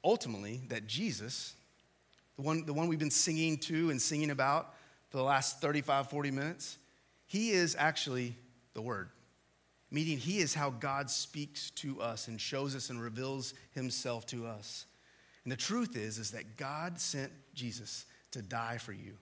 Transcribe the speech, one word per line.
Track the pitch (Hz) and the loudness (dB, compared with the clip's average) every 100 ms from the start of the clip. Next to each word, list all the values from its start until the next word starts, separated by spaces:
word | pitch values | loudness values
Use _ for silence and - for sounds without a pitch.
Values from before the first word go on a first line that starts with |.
ultimately, | 180 233 131 104 104 123 127 | 6 4 2 -4 -4 -6 -4
that | 117 107 | -6 -2
Jesus, | 117 214 113 107 - - - - _ _ _ _ _ _ - | -2 0 -2 -4 -6 -8 -12 -20 _ _ _ _ _ _ -4
the | |
one, | 143 160 156 | 0 2 2
the | |
one | 147 170 | 2 2
we've | 160 | 4
been | 151 | 4
singing | - - 160 160 151 | 6 6 4 4 2
to | - 160 165 | 0 2 4
and | 131 | 4
singing | - 151 151 | 2 2 2
about | 135 135 151 - - - - _ | 4 4 4 0 -14 -20 -20 _
for | 139 | 0
the | |
last | 131 135 131 - | 4 4 4 0
thirty-five, | 143 147 139 139 135 | 2 2 4 2 2
forty | 147 143 | 0 0
minutes, | 135 147 - - - _ _ _ _ _ | 0 -2 -4 -8 -10 _ _ _ _ _
he | 196 226 | 0 4
is | 190 170 - | 6 6 4
actually | 151 151 147 127 123 120 - - _ | 2 4 0 0 -2 -6 -16 -20 _
the | 110 | -8
Word. | 117 104 92 - _ _ _ _ _ _ _ | -4 -4 -6 -14 _ _ _ _ _ _ _
Meaning | 143 160 143 | -2 0 0
he | 135 202 | 0 2
is | 156 | 2
how | 151 143 | 2 0
God | 120 143 139 139 | 0 -2 -2 0
speaks | - - 151 147 - - | -2 -2 -6 -6 -6 -8
to | - 143 131 | -6 -6 -4
us | 117 113 - | -4 -4 -6
and | 110 | -6
shows | - 135 139 135 | -4 -2 -2 -4
us | - | -6
and | 120 | -6
reveals | 117 110 131 135 123 - - | -6 -4 -4 -4 -6 -10 -10
himself | 131 127 - 127 117 113 | -4 -2 -2 -2 -4 -4
to | 123 117 | -6 -6
us. | 107 104 - - _ _ - - - | -8 -10 -12 -12 _ _ -20 -20 -10
And | - | -6
the | 127 | -2
truth | - 226 214 131 | 0 0 0 -2
is, | 107 107 | -2 -2
is | 104 | -4
that | 110 107 110 | -6 -12 -8
God | 135 151 175 175 | -6 -4 -4 -2
sent | - 143 135 - - | -2 -2 -4 -8 -14
Jesus | 135 120 101 104 - - - _ | -6 -6 -6 -8 -8 -10 -20 _
to | 127 | -10
die | 98 120 117 120 | -4 -4 -2 -4
for | - | -6
you | 101 - 98 | -10 -12 -16